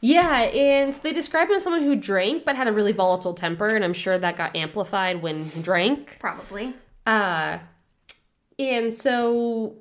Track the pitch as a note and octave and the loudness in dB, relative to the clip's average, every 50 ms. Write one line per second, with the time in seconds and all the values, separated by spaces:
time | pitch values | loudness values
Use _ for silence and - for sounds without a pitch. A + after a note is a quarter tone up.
0 | - A#3 D4+ E4+ F4 E4+ D4+ B3+ A#3 - - C4 C#4 C#4 C#4 C#4 C#4 C#4 C#4 C#4 | 4 6 6 6 6 4 4 2 2 2 2 4 4 4 6 4 2 0 -2 -4
1 | - D#4 D#4+ D#4+ D#4+ - - D#4+ E4 E4+ G4+ G4 G4 F#4 E4+ E4+ D4 C#4+ C#4+ - | -4 -4 -4 -2 -4 0 2 2 2 4 2 0 2 0 0 0 2 2 0 0
2 | - - G3+ F#3+ F3+ G3+ C#4 E4 - - C#4+ B3+ C4 A#3+ G#3+ G#3+ G#3 G3+ G#3 F3 | 0 0 0 2 2 2 0 -2 -2 -4 -2 0 0 0 2 2 2 2 2 2
3 | F#3+ F#3 F3+ F3+ F#3 F#3 F3 E3+ F3 E3+ E3+ E3 G#3 G#3+ A3 A3 G3 F3 F3+ F3 | 2 2 2 0 -2 -4 -6 -4 -4 -4 -4 -2 0 0 0 2 0 0 -2 -2
4 | - F#3+ F#3 F#3 F3+ F3 E3+ F3 E3+ - - E3 D#3+ D#3 - G#3+ G3 F#3+ - G3 | -2 0 0 0 0 -2 -2 -2 -6 -4 -4 -4 -6 -4 -4 -6 -6 -2 -2 -2
5 | F#3+ F#3 F#3 F3 D#3+ E3 D#3 D#3 D#3 D#3+ D3+ D#3+ E3 E3+ F#3+ F3 F3+ G#3+ C#4 C#4+ | -2 -2 -2 -4 -4 -6 -6 -6 -8 -8 -8 -8 -2 0 0 2 2 2 0 0
6 | - - - - - G#3 E3+ - - - G3 G3+ G#3+ C4 B3+ - - _ _ - | -4 -16 -20 -10 -8 -8 -8 -8 -14 -14 -12 -12 -10 -12 -12 -14 -20 _ _ -8
7 | _ - A3 A3 G3+ F#3+ F3 D#3+ D#3 D3+ D#3+ E3+ E3 - _ _ _ _ _ _ | _ 0 2 2 2 0 0 -2 -2 -4 -6 -8 -10 -16 _ _ _ _ _ _
8 | _ _ - _ _ _ _ _ _ _ _ _ C#4 C4 B3+ A#3+ A3+ A#3 A3+ A#3 | _ _ -20 _ _ _ _ _ _ _ _ _ -4 -2 0 0 0 -2 -2 0
9 | - C#4 B3 A#3+ A#3+ A#3 A#3+ A#3+ A#3+ A#3 A#3 A3+ A3 G#3+ - - | 0 0 2 2 2 2 2 2 0 0 -2 -2 -4 -6 -8 -12